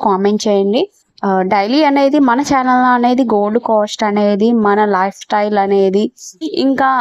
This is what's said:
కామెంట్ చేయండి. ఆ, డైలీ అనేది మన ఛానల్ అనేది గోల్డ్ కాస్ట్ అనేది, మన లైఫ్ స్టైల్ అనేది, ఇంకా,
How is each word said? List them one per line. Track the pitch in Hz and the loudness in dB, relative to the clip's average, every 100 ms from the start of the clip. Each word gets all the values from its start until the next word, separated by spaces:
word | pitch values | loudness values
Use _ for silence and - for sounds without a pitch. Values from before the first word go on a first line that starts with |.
కామెంట్ | 214 185 202 214 | -2 0 0 0
చేయండి. | 220 202 196 226 392 _ _ _ | 0 0 0 -2 -4 _ _ _
ఆ, | 196 190 | -2 -2
డైలీ | 185 208 202 277 | 0 0 0 0
అనేది | 294 285 277 294 | 2 2 2 2
మన | 269 240 | 2 0
ఛానల్ | 285 277 254 254 254 | 0 0 2 2 2
అనేది | 247 240 254 | 2 2 0
గోల్డ్ | 240 208 208 220 | 0 0 0 -2
కాస్ట్ | - 220 208 - | 0 -2 -2 -4
అనేది, | 214 202 208 202 226 233 | -2 0 0 0 0 2
మన | 208 202 208 | 2 2 0
లైఫ్ | 190 196 - | 0 -2 -6
స్టైల్ | - 208 208 208 | -6 -4 -2 -2
అనేది, | 196 196 196 196 226 - - 185 320 - | 0 2 2 0 -2 -6 -20 -14 -8 -2
ఇంకా, | 269 262 269 262 | 0 0 0 0